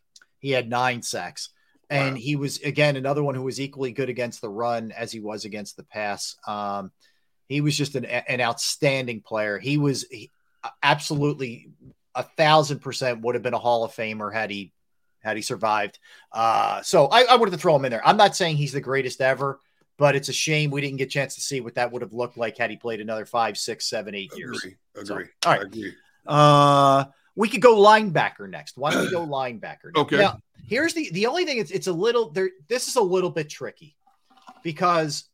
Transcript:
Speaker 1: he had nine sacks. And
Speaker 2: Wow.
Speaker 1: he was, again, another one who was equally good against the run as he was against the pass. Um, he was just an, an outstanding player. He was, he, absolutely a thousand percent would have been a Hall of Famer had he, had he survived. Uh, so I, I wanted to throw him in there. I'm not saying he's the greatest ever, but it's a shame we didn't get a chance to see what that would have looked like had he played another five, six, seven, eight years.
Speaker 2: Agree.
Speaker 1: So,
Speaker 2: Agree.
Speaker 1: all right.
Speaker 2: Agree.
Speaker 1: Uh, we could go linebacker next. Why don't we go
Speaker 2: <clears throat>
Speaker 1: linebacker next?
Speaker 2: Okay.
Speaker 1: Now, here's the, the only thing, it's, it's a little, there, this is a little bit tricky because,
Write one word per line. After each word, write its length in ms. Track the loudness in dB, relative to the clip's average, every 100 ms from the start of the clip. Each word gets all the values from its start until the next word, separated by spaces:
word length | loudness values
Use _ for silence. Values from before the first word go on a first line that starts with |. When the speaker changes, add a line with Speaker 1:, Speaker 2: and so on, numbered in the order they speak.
| _ _ _ _
Speaker 1:
he 100 | -2
had 180 | 0 0
nine 360 | 0 0 -2
sacks. 460 | -6 -8 -8 -12 -16 _ _ _ -4
And 260 | -2 -2 -4
Speaker 2:
Wow. 60 |
Speaker 1:
he 140 | -4 -4
was, 240 | -4 -6
again, 340 | -6 2 2 2
another 280 | -2 -2
one 120 | -2 -2
who 80 |
was 160 | -6 -6
equally 300 | -8 -6 -8
good 180 | -4 -6
against 320 | -4 -6 -6
the 80 | -10
run 420 | -4 -2 -2 -6
as 200 | -10 -10
he 80 | -10
was 260 | -10 -10 -10
against 320 | -12 -14 -16
the 60 |
pass. 520 | -14 -8 -6 -6 -8 -12 -10
Um, 440 | -6 -6 -6 -10 _ _ _ _ _ -8
he 140 | -4
was 160 | -2 -2
just 180 | -4 -6
an, 100 | -6
an 360 | -6 -4 -2
outstanding 800 | -2 -2 -6 -2 0 0 -4 -10
player. 380 | -8 -4 -4 -4
He 180 | -2 0
was, 280 | 0 -2 -6
he, 220 | -16 -20 _ _ _ -16 -2
absolutely 880 | 2 2 0 -2 -2 -2 -8 -10 -18 _ -20 _ _ -10
a 80 |
thousand 560 | -8 2 6 6 4 -2
percent 420 | -8 -4 -4 -2
would 140 | -2 -2
have 80 |
been 100 | -2
a 60 | -2
Hall 240 | 2 2
of 80 | 0
Famer 400 | -6 -8 -6 -6
had 160 | -4 -4
he, 240 | -6 -10 _ _ _ _ _
had 140 | -6 -4
he 60 |
survived. 580 | -4 -4 0 0 -2 -8 _ -20 _
Uh, 500 | -2 2 2 2 -2
so 260 | 2 4 6
I, 160 | 6
I 120 | 8 6
wanted 160 | 4
to 60 | 0
throw 180 | 2 2
him 100 | 2
in 60 |
there. 140 | 0 4
I'm 100 | 6
not 180 | 6 4
saying 220 | 0 0
he's 160 | -2
the 80 | -4
greatest 400 | -4 -2 -2 0
ever, 380 | 0 0 -2 -6 _ _ _ 0
but 180 | 2 2
it's 140 | -2
a 40 |
shame 380 | -4 0 0 0
we 100 | -2
didn't 160 | -4 -4
get 80 | -4
a 60 |
chance 240 | -2 -4 -6
to 60 |
see 200 | -6 -6
what 140 | -6 -4
that 160 | -4
would 100 | -4
have 120 | -10
looked 240 | -6 -6 -4
like 200 | -6 -2
had 120 | -4
he 80 | -4
played 220 | -8 -6
another 240 | -6 -8 -4
five, 320 | -2 -2 -2
six, 300 | -8 -6 -6
seven, 260 | -6 -8 -10
eight 160 | -10 -12
years. 220 | -10 -10
Speaker 2:
Agree. 120 | -10 -14 _ -18
Speaker 1:
So, 100 | -12 -10
Speaker 2:
Agree. 120 | -10 -4 0
Speaker 1:
all 60 |
right. 80 | 0
Speaker 2:
Agree. 300 | 0 -10 -12 -14 _ _ -2
Speaker 1:
Uh, 800 | 6 8 8 6 6 6 4 0 _ _ -2
we 140 | -2
could 120 | 6
go 140 | 6 10
linebacker 720 | 10 8 6 0 -2 -4 -14
next. 280 | -14 -16 -6
Why 140 | -2
don't 140 | -2 -2
we 60 |
go 140 | -4 -4
Speaker 2:
<clears throat> 0 |
Speaker 1:
linebacker 580 | -4 -6 -8 -14 -16 -4
next? 40 | 0
Speaker 2:
Okay. 200 | 2 4
Speaker 1:
Now, 220 | 2 0 _ _ -6
here's 260 | -2 0
the, 160 | -2 -4
the 160 | -2 0
only 180 | 0 -2
thing, 120 | -2
it's, 140 | -4
it's 160 | -4 -4
a 60 |
little, 360 | 0 2 0 0
there, 180 | -2 -4 -6 -6
this 200 | -4 -2
is 80 | 0
a 60 |
little 280 | 2 2 0
bit 200 | -4 -8
tricky 460 | -8 -12 -14 -20 _ _ _ _ _ -20 -12
because, 640 | -10 -2 2 2 0 -4 -12